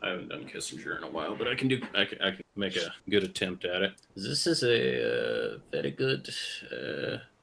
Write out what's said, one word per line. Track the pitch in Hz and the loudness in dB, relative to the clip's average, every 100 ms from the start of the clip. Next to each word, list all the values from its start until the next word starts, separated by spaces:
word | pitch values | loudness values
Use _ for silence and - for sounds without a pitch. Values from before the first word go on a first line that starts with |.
I | 98 | -2
haven't | 90 82 | -4 -6
done | - | -10
Kissinger | - - - 67 - 85 | -10 -8 -8 -8 -8 -6
in | |
a | 80 | -6
while, | 76 78 | -4 -4
but | 101 117 | -2 -2
I | |
can | 123 135 | 0 2
do, | 127 - | 2 0
I | 101 | 2
can, | 101 - | 2 2
I | 95 | 0
can | 95 - - | 0 -8 -2
make | 98 92 | 0 0
a | 85 - - | -2 -4 4
good | 101 | 4
attempt | 95 - 95 90 | 4 0 -2 0
at | 92 90 | -2 2
it. | 98 - _ - | 2 0 _ -10
This | 98 143 - | -4 0 4
is | 165 | 4
a, | 123 117 64 62 58 60 58 57 57 | 6 6 6 4 2 2 2 0 -2
uh, | 53 - | -6 -6
very | - 69 | -2 -2
good, | - 131 135 - - - - - | 0 0 0 -2 -8 -6 -8 -8
uh | - 65 73 - - - _ | -6 -4 -4 -2 -4 -8 _